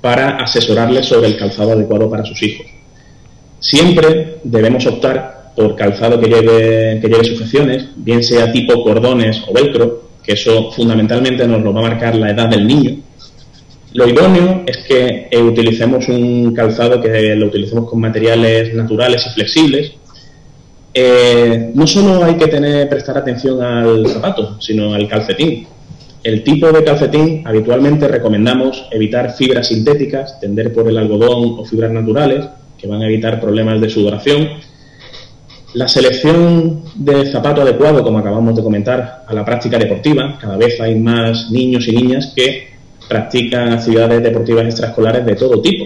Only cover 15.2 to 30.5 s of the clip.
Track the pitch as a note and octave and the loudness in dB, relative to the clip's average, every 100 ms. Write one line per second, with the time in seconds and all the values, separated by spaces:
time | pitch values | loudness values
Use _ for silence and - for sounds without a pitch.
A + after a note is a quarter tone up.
15.2 | - A#2+ A#2 A2+ A2+ A2+ A#2 C3 - B2 | -2 2 2 2 0 0 0 0 0 -2
16.2 | A#2+ A#2+ A#2+ A#2 A2+ A2 A#2+ B2 A2+ A2 | 0 0 0 0 -2 0 0 2 0 0
17.2 | A2 G#2+ G#2 G#2 G2+ A#2 A#2 A#2 A2+ A2+ | 0 0 0 -2 -4 -4 -4 -2 -2 0
18.2 | A2+ A2+ A2+ A2+ A2+ A2+ A2+ A2 B2 A#2+ | 2 2 2 2 0 -4 -4 -2 0 -2
19.2 | - A2 G2+ D#3+ D#3 C#3 D3+ - - - | -4 -6 -4 2 2 2 -4 -10 -20 -20
20.2 | - - - - - - - C3 B2+ B2 | -20 -20 -20 -20 -20 -20 -8 0 4 6
21.2 | B2 A#2+ A#2 A2+ A#2 C3+ D#3 G3 G3 F#3 | 6 4 4 2 -2 0 2 4 4 4
22.2 | E3+ E3 D#3 C#3+ D3 C#3+ C#3+ C#3+ - C3+ | 2 2 2 2 0 0 0 -2 -4 -6
23.2 | C3+ A#2+ C3+ B2+ A#2+ A#2 A#2 A2+ G#2+ - | -4 -4 -4 -2 -2 0 2 2 0 -2
24.2 | F#3+ F#3+ G#2+ - - G#2+ G#2 G#2 G#2 A2 | -4 -4 -6 -8 -6 -4 -2 -2 -2 -4
25.2 | A2 A#2+ D#3 B2 - - - - - - | -4 -2 -2 -4 -10 -20 -20 -20 -20 -10
26.2 | A2+ A2 C#3 D3+ D#3+ D#3 D3+ C#3+ C3 D3+ | -4 -2 0 2 4 4 4 2 0 2
27.2 | D#3+ D#3 A2+ A2 A2 B2 C#3+ D3+ C#3+ B2+ | 0 -2 -2 -2 0 2 2 2 0 0
28.2 | A#2 G#2 A2+ C3 C3 C3 - A2 G#2+ A#2+ | 0 0 0 0 -2 -4 -8 -4 -2 -2
29.2 | B2 - C3 A#2+ A#2 A2+ B2 D3 C3+ - | -4 -2 0 0 0 -2 0 0 -2 -6
30.2 | E3 - G2+ | -10 -10 -6